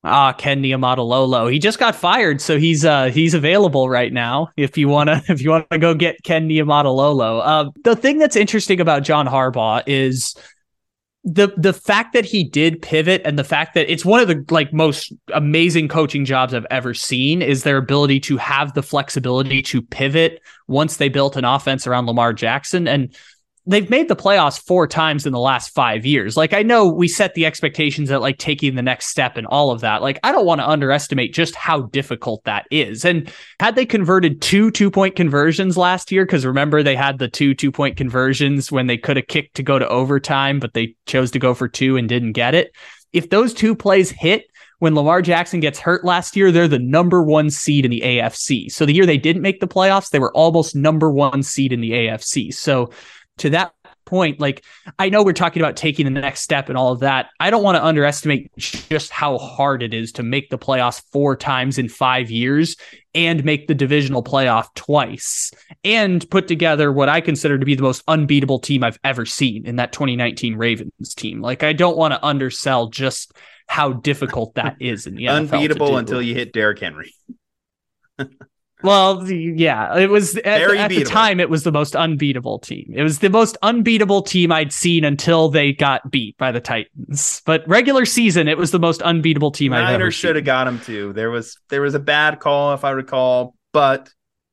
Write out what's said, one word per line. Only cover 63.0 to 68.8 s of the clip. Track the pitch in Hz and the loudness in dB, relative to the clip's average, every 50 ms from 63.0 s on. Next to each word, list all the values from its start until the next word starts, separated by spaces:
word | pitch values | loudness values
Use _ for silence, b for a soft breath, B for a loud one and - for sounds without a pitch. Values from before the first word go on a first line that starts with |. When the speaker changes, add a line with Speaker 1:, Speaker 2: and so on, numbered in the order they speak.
| B _ _ | B _ _
Speaker 1:
and | 160 170 165 165 156 135 | 0 0 0 0 0 0
make | 151 151 143 147 - | 0 -2 -2 -2 -4
the | 156 | -2
divisional | 131 139 131 147 151 139 131 139 123 117 | -2 0 2 2 0 0 0 -4 -4 -4
playoff | - 139 135 135 123 113 113 110 - _ | -2 0 0 2 2 2 0 -2 -4 _
twice | - - - 143 147 131 107 - 135 - - - - - - B B B B B _ - | -16 -4 0 0 0 0 0 -6 -10 -10 -8 -6 -6 -8 -8 B B B B B _ -2
and | 190 220 226 214 196 180 170 - - | 0 0 2 2 2 0 -2 -2 0
put | - 190 185 190 | -2 -2 0 0
together | 170 151 170 160 151 147 151 143 | -2 0 2 2 2 2 2 2
what | 135 139 139 | 2 2 2
I | 139 147 170 | 2 2 0
consider | 160 165 151 - - 156 143 | 0 -2 -4 -2 0 0 0
to | 135 135 | 0 2
be | 139 143 | 0 0
the | 131 | 2
most | 135 131 127 - _ - | 2 0 -2 -2 _ 0
unbeatable | 160 156 147 139 147 143 135 135 135 127 | 0 0 2 2 2 2 2 2 -2 -4
team | - - 143 135 | -2 -2 0 0